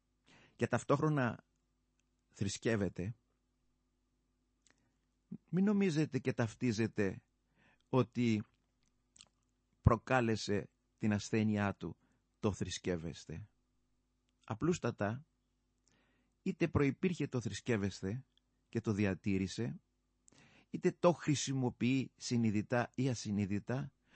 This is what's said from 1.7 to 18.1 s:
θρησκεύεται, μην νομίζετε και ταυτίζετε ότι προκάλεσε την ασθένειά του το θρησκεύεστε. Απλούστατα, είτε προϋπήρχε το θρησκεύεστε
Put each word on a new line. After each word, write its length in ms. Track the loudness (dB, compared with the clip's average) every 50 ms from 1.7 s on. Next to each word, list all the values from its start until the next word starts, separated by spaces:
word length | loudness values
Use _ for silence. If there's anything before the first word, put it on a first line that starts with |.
| _ _ _ _ _ _ _ _ _ _ _ _
θρησκεύεται, 840 | -8 -6 -6 -4 -4 -4 -2 -2 0 0 0 -2 -4 -6 -8 -8 -8 _ _ _ _ _ _ _ _ _ _ _ _ _ _ _ _ _ _ _ _ _ _ _ _ _ _ _ _ _ _ _ _ _ _ _ _ _ _ _ _ _ _ -16 -16 -16 _ -2
μην 140 | 2 2 4
νομίζετε 560 | 4 4 4 4 4 4 2 0 0 0 -2
και 140 | -2 -2 0
ταυτίζετε 880 | 0 0 -2 -2 0 0 0 2 2 0 0 2 0 0 0 -2 -6 _ _ _ _ _ _ _ _ _ _ _ _ _ 0
ότι 540 | 2 2 2 2 0 0 2 2 2 2 0 _ _ _ _ _ _ _ _ _ _ _ _ _ _ -20 -20 _ _ _ _ _ _ _ _ _ _ _
προκάλεσε 880 | 2 2 2 2 0 0 0 2 2 0 -2 -2 -2 -2 -2 -2 -4 -8 _ _ _ _ _
την 160 | -4 0 0 0
ασθένειά 640 | 0 -2 0 0 0 2 2 0 0 0 -2 -4
του 220 | -6 -10 -12 -12 _ _ _ _ _ _ _ _ -2
το 120 | -2 -2
θρησκεύεστε. 960 | -2 -2 -6 -6 -8 -6 -4 -4 -4 -4 -4 -8 -12 -12 -14 -12 -12 -12 -12 -16 _ _ _ _ _ _ _ _ _ _ _ _ _ _ _ _ _ _ _
Απλούστατα, 800 | -8 -6 -2 0 0 0 0 0 -4 -2 0 -2 -2 -4 -6 -10 _ _ _ _ _ _ _ _ _ _ _ _ _ _ _ _ _ _ _ _ _ _ _
είτε 260 | -8 -6 -2 -2 -2
προϋπήρχε 600 | 0 2 2 2 2 2 0 0 -2 0 0 -4
το 140 | -2 -2 -2
θρησκεύεστε 840 | -2 -2 -6 -4 -2 0 0 2 0 -2 -2 -4 -6 -4